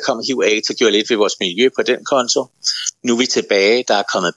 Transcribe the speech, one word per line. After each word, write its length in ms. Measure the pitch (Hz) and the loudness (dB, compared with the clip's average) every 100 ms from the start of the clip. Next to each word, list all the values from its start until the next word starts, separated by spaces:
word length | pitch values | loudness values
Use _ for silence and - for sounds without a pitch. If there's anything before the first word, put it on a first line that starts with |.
| - | -2
kom 120 | 117 113 | -4 -2
hiv 140 | 123 92 | 0 0
AIDS 240 | 107 - | 0 -2
og 60 | - | 0
gjorde 200 | 110 104 | 2 2
lidt 120 | 104 | 2
ved 80 | 110 | 2
vores 140 | 98 - | 0 0
miljø 260 | 92 87 127 - | -4 0 0 0
på 60 | 113 | -2
den 80 | 120 - | -2 0
konto. 280 | 139 120 - 131 _ - - - - 123 | -2 0 -2 -4 _ -6 -6 -6 -6 -2
Nu 80 | |
er 40 | 117 | 0
vi 80 | 127 | 0
tilbage, 600 | 123 - 101 98 120 123 | 0 0 2 4 2 2
der 80 | 104 | 0
er 160 | 98 | 0
kommet 200 | 107 87 | -2 -2